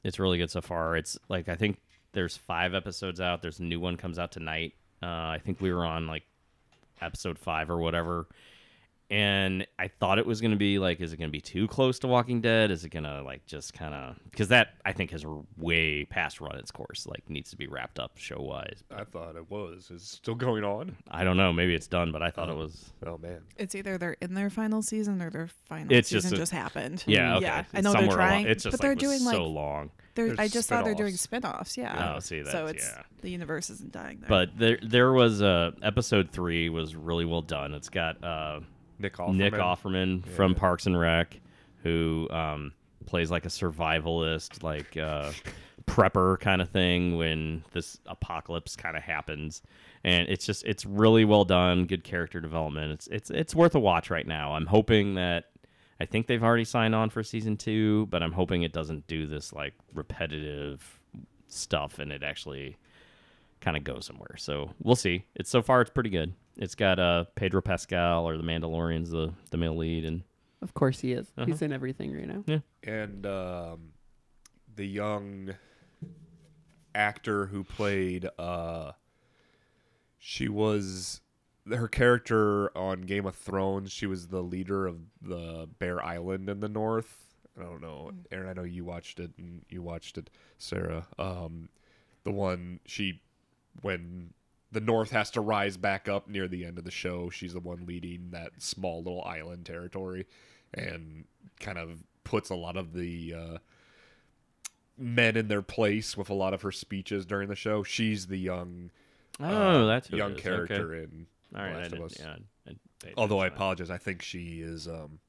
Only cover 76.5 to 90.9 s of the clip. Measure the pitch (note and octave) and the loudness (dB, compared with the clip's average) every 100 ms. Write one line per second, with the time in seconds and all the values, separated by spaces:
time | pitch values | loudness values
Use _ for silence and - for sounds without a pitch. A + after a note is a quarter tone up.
76.5 | _ _ _ _ G#2 G#2 G#2 - G#2 F#2+ | _ _ _ _ 0 0 0 -2 -2 -2
77.5 | G2+ F#2+ - G#2 G2 F#2 F2+ F2+ - F2 | -6 -8 -2 0 2 0 -2 -6 -8 -6
78.5 | F2 E2+ E2 D2+ - _ _ _ _ _ | -6 -6 -8 -10 -16 _ _ _ _ _
79.5 | _ _ _ _ _ _ _ - - B2+ | _ _ _ _ _ _ _ -10 -4 -2
80.5 | G#2 G#2+ G#2 G2 F#2 F#2 - _ _ _ | 2 2 2 -2 -8 -10 -12 _ _ _
81.5 | _ G2+ A#2+ A2+ - B2 A#2+ - A2 G#2 | _ -6 -2 -2 4 6 6 4 4 4
82.5 | G2+ G2+ D#2 F#2+ F#2 F#2 G2 F#2+ - - | 2 0 -2 -4 -4 -2 -2 -2 -6 -4
83.5 | F#2+ F#2+ G2 F#2+ - G2+ F#2 E2+ F#2 F2 | -2 0 -2 -4 -6 -4 -4 -6 -6 -4
84.5 | F#2 F#2 G2 F#2 E2+ E2 - - F2 E2 | -4 -2 -2 -2 -6 -14 -16 -10 -8 -8
85.5 | E2 D#2+ - F2+ F2+ F2 E2+ F2 F#2+ F#2+ | -10 -12 -6 -4 -2 -4 -6 -4 -4 -4
86.5 | G2+ G#2 G#2+ A2 A2+ A2+ - _ _ _ | -4 -4 -2 0 0 -4 -12 _ _ _
87.5 | - F2 E2 D#2+ D2 D#2+ F#3 F3 F#2+ F#2 | -16 -14 -12 -12 -12 -14 -14 -12 -10 -10
88.5 | F#2 F2 F2 F2 F2 - - F2 - E2+ | -8 -8 -8 -8 -10 -12 -12 -12 -12 -16
89.5 | E2+ - F2+ E2+ E2+ - - - _ _ | -16 -14 -12 -8 -10 -10 -14 -14 _ _
90.5 | - - F#2 E2+ | -18 -8 -4 -4